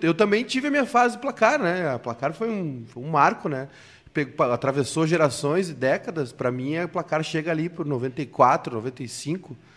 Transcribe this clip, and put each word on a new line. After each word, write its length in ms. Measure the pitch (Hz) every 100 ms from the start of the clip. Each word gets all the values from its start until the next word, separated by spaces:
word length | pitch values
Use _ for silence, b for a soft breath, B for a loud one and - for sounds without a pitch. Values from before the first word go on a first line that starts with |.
eu 120 | 165
também 280 | 165 208 214
tive 260 | 240 262 285
a 20 |
minha 160 | 285 247
fase 300 | 240 247 214
placar, 440 | 277 - 220 294
né? 340 | 175 180 160
A 40 | 120
placar 340 | 117 117 139
foi 180 | 165 226
um, 340 | 214 165 127 113
foi 140 | 123
um 60 | 143
marco, 400 | 151 156 220 170
né? 200 | 135 139 b b b b
Pe-, 140 | - 135
pa-, 260 | 117 135
atravessou 540 | 120 131 139 127 160 160
gerações 640 | 170 151 117 143 170 175
e 40 |
décadas. 580 | 135 131 151 - 165 123
Pra 180 | - 123
mim, 260 | 127 131 160
a 120 | 175
placar 340 | 180 160 156
chega 280 | 156 165 160
ali 180 | 160 170
por 180 | 170 147
noventa 340 | 131 131 123
e 60 | 127
quatro, 480 | - 127 135 156
noventa 280 | 117 120 127
e 60 | 120
cinco. 480 | - 139 185 - 120 b